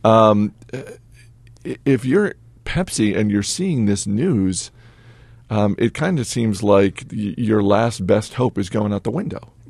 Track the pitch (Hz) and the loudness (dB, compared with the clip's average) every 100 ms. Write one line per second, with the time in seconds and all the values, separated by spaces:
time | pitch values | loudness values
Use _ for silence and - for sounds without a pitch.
0 | 113 113 110 104 104 - - 131 - - | 4 6 6 4 0 -4 -14 -14 -14 -20
1 | - - - - - - 135 127 139 131 | -20 -20 -20 -20 -20 -18 -12 -6 0 0
2 | 127 175 208 - - - - 156 185 - | 2 0 0 -4 -20 -16 -6 -4 -4 0
3 | 107 98 107 101 101 - 190 143 104 101 | 0 2 0 0 -2 -4 -2 0 0 -2
4 | - 101 180 120 95 90 - - - - | -2 -2 0 0 0 -2 -8 -16 -20 -20
5 | - - - - - 110 104 98 117 - | -20 -20 -20 -20 -6 -2 0 0 -2 -2
6 | 165 165 113 - 113 101 104 98 98 - | -2 -2 -2 -2 -2 0 4 4 4 -2
7 | - 107 104 - 110 110 101 101 117 110 | -12 -8 -8 -4 0 2 4 2 2 -2
8 | 92 104 - - 127 - 95 110 104 101 | 0 0 0 -4 -2 -2 -4 -4 -2 -4
9 | 92 147 165 - - _ - | -4 -6 -6 -10 -14 _ -12